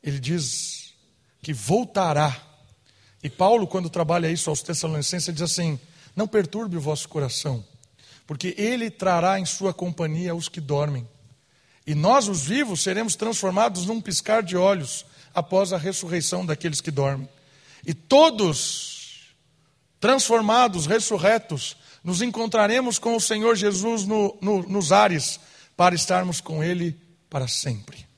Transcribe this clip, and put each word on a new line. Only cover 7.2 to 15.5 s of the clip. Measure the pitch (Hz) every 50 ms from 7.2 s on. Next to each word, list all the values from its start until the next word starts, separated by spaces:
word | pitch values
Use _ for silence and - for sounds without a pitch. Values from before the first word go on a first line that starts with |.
| 139 127 - - - 151 131 117 101 _ _ - _ _ _ _ _ _ - - _
porque | _ 156 131 - 180 - -
ele | 202 220 247 247 233 226
trará | - - 190 185 180 170 165 185 196 196
em | 185
sua | - - - 196 196 170
companhia | - 180 175 165 - 170 156 156 165 180 180 170
os | 170 156 -
que | - 175
dormem. | 151 135 147 143 147 147 143 127 117 117 _ _ _ _ - _ _ _ _ _ _ _ _ _ _
E | - 151
nós, | 151 151 190 247 277 233 202
os | 196 170 135
vivos, | 139 208 269 294 233 190 156 -
seremos | 190 185 202 226 220 -
transformados | - 214 220 226 - - 190 180 196 220 240 196 180 175
num | 185 226 226
piscar | - - 175 - - - 214 226 220
de | 170 180
olhos | 180 180 196 202 185 147 127 - - - - _ - - _ _
após | - 156 -